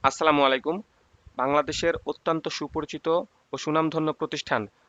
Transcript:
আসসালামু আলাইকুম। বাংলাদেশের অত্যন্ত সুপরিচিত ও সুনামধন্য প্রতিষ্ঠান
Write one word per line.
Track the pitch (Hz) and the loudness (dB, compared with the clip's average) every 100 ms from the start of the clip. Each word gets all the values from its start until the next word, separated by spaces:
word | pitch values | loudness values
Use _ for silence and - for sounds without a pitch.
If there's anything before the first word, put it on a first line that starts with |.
আসসালামু | 135 - 160 147 | 0 2 4 6
আলাইকুম। | 139 131 135 180 - _ _ _ - - | 4 2 -2 -6 -8 _ _ _ -16 -4
বাংলাদেশের | 127 147 143 151 170 165 - | 0 0 0 -2 -2 -2 -6
অত্যন্ত | - - 160 156 | -4 -2 -2 -2
সুপরিচিত | - 147 156 151 151 160 170 208 _ _ | -6 -6 -6 -6 -6 0 0 -2 _ _
ও | 135 | -8
সুনামধন্য | - 151 160 160 156 | 0 2 2 0 -2
প্রতিষ্ঠান | 147 156 151 - 123 104 _ | -2 -4 -6 -2 -2 -2 _